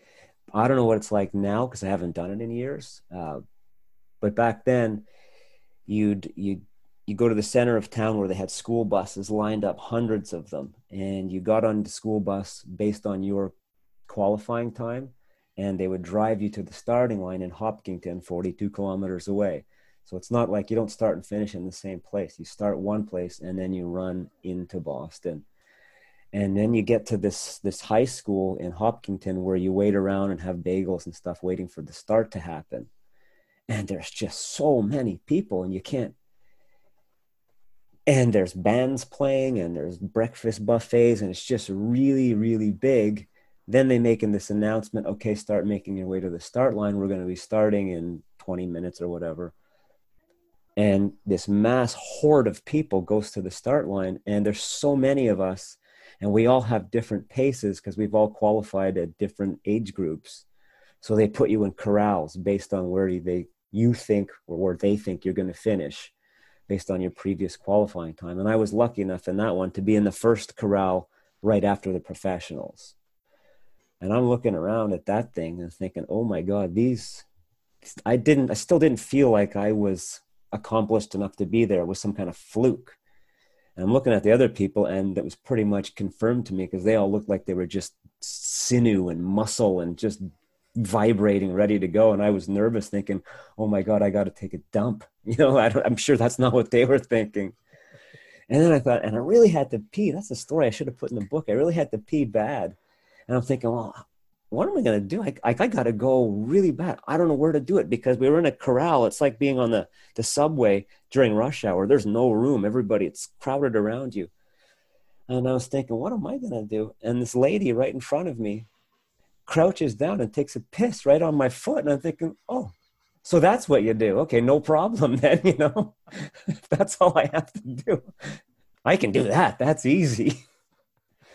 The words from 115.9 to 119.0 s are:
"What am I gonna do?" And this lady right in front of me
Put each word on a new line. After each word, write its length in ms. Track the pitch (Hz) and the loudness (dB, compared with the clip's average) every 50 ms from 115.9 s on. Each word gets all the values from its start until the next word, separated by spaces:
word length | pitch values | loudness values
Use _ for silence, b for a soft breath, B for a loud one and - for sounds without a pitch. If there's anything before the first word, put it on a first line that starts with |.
| 117 | -4
"What 180 | 113 135 196 247 | -4 -4 -4 -4
am 120 | 214 190 | -4 -6
I 120 | - 247 277 | -6 -6 -8
gonna 260 | 247 214 147 113 107 | -8 -6 -6 -6 -6
do?" 300 | 104 110 107 107 107 - _ - | -4 -4 -4 -4 -6 -8 _ -6
And 180 | 113 120 123 | -4 -2 -2
this 160 | 123 113 - | -2 -2 2
lady 360 | 123 127 143 - 104 98 - 117 | 2 4 4 2 2 0 0 0
right 200 | 113 131 123 104 | 0 0 -2 -2
in 80 | 131 | -6
front 280 | 120 - 143 147 180 180 | -6 -4 -4 -2 -2 -4
of 120 | 131 117 | -6 -4
me 260 | 110 104 101 110 113 - _ _ _ _ _ _ | -4 -6 -6 -6 -10 -14 _ _ _ _ _ _